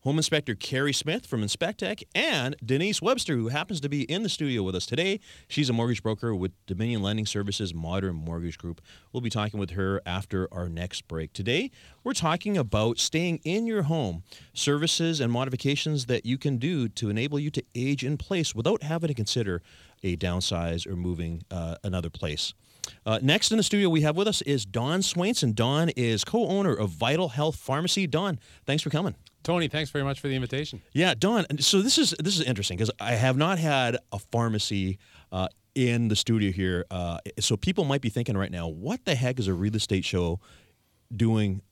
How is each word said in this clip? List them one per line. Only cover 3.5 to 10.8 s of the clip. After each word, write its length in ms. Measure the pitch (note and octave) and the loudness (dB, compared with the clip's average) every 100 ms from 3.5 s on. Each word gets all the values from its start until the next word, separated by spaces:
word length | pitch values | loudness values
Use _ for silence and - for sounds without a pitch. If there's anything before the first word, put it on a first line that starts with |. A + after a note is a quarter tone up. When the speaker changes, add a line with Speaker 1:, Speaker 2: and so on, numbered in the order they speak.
Speaker 1:
happens 320 | C#3+ D#3+ F3+ | -2 -4 -4
to 80 | C#3 | -2
be 140 | D3 | -2
in 200 | C3 F3 | -2 -2
the 60 | G#3+ | -2
studio 340 | - D3 A#2+ | -2 -2 0
with 100 | F#2 F#2 | 0 -2
us 100 | - | -2
today. 340 | C3+ F#3 G3+ - - - | -2 0 -2 -6 -20 -8
She's 200 | - C#3 | 0 2
a 40 | |
mortgage 280 | A#2 A#2 A2+ | 2 2 0
broker 320 | A2 G#2+ A#2 | -2 -2 -2
with 200 | G2+ F#2 - - | -2 -2 -6 -8
Dominion 360 | F2+ A2+ A#2 | -4 -2 0
Lending 240 | G2 G#2+ G#2+ | 0 0 -2
Services 480 | G#2 G2+ F#2+ G2+ | -2 -2 -2 -4
Modern 420 | E2 D#2+ F#2 F#2+ E2 | -4 -4 -2 -2 -2
Mortgage 420 | D#2+ E2+ E2+ D#2+ | -6 -4 -6 -8
Group. 220 | F2 E2 - - _ | -10 -12 -14 -20 _
We'll 80 | - | -6
be 80 | A#2+ | -4
talking 280 | G#2+ G#2 G#2 | -2 -2 -2
with 120 | F#2+ | -6
her 300 | F2 F#2+ G2 - | -2 0 -2 -2
after 420 | F2+ F#2+ G2 F#2 | -6 -4 -4 -4
our 160 | F2+ F2 | -4 -6
next 380 | E2 | -6